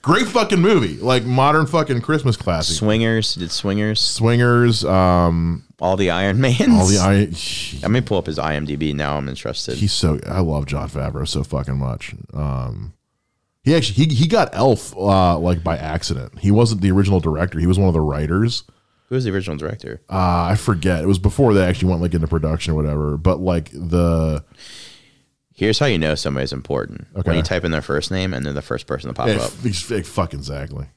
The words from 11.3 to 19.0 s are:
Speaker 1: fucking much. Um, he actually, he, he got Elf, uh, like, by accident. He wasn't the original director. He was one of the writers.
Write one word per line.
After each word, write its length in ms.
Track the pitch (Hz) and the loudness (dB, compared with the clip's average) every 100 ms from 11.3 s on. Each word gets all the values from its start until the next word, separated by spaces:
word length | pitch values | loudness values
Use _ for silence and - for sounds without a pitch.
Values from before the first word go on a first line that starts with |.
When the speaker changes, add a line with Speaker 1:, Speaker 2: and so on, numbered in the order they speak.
| - | -4
Speaker 1:
fucking 320 | 67 71 67 67 | -4 -4 -4 -4
much. 360 | 65 58 - - - | -4 -6 -10 -14 -12
Um, 600 | - 73 65 62 50 50 - _ _ _ _ _ _ | -6 -4 -4 -6 -8 -12 -16 _ _ _ _ _ _
he 120 | 131 | 2
actually, 320 | 165 127 98 160 | 2 2 2 2
he, 80 | |
he 120 | 123 160 | 4 2
got 220 | 220 160 | 2 0
Elf, 420 | - 131 113 - 92 | 2 2 2 -2 -4
uh, 420 | 101 95 90 85 | 2 4 4 4
like, 240 | 87 87 | 2 0
by 140 | 85 82 | 0 -4
accident. 600 | 78 76 - 76 58 - | -4 -4 -4 -6 -8 -4
He 120 | 98 | 2
wasn't 300 | 104 117 107 | 4 4 2
the 100 | 95 | 2
original 300 | 92 98 95 | 4 4 2
director. 380 | 80 76 90 80 | 2 0 -2 0
He 60 | 85 | 2
was 120 | 92 | 4
one 100 | 98 | 4
of 60 | |
the 60 | 80 | 2
writers. 640 | 76 73 76 92 113 117 - _ _ _ | 0 -2 -2 0 0 -2 -10 _ _ _